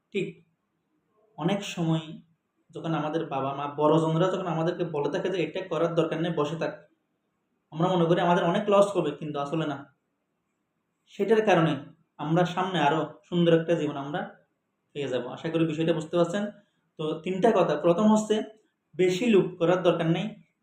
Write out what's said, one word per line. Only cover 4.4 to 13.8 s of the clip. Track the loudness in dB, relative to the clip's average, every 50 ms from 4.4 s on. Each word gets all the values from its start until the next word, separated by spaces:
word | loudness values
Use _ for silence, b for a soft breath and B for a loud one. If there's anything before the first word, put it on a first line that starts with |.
| -4
আমাদেরকে | -4 -2 -2 -2 -2 -2 -2 -6
বলে | -4 -4 -4 -4 -2
থাকে | -2 -2 -4 -2
যে, | -2 -2 -4
"এটা | -4 -4 -8
করার | -8 -6 -2 -2 0 0 2
দরকার | 0 0 0 -2 -4
নেই, | -4 -4 -2
বসে | -2 -2 -2 -2
থাক", | -4 -6 -6 -6 -10 -18 _ _ _ _ _ _ _ _ _ _ _ _ _ _ _ _ _ -4
আমরা | -2 0 2
মনে | 2 2 2
করি | 2 2 2
আমাদের | 2 2 2 2 2
অনেক | 2 0 0 0 2
লস | 4 4 4 4 2
হবে, | -2 -2 -2
কিন্তু | -4 -6 -10 -8 -6 -6
আসলে | -6 -4 -4 -4 -4
না। | -4 -6 -8 -12 -18 _ _ _ _ _ _ _ _ _ _ _ _ _ _ _ _ _ _ _ _ _ _ _
সেটার | _ -6 -4 0 2 2 2 4
কারণে | 4 4 4 4 2 0 -2 -6 -14 -20 _ _ _ _ -10
আমরা | -4 0 2 2 2
সামনে | 2 0 -4 -4 -2 0 2
আরো | 2 2 2 2 -2 -4 -8 -18 _ _
সুন্দর | 0 2 4 6 4 4
একটা | 4 2 0
জীবন | 0